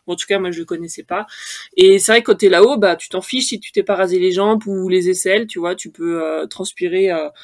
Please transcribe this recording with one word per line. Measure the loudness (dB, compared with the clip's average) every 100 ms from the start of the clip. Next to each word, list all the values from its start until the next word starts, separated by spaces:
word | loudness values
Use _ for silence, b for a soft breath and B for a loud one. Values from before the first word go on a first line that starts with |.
| -10
Ou |
en | -8
tout | -4
cas, | -4
moi, | -4
je | -8
le | -8
connaissais | -8 -10 -14
pas. | -8 -8 -8 B B B B 4
Et | 6 6
c'est | 4
vrai | 4
que | 4
quand | 4
t'es | 4
là-haut, | 6 4 4
bah, | 2 0
tu | -6
t'en | -8
fiches | -6 -6 -4
si | -8
tu | -6
t'es | -4
pas | -2 0
rasé | 0 0
les | 0
jambes | 2 2 0 -2
ou | -4 0
les | 0 2
aisselles, | 0 0 0 -2
tu | -6
vois, | -6
tu | -6 -10
peux, | -8 -6 -4
euh, | -4 -6 -8
transpirer, | -10 -12 -6 -4 0 0
euh, | 0 -6 -12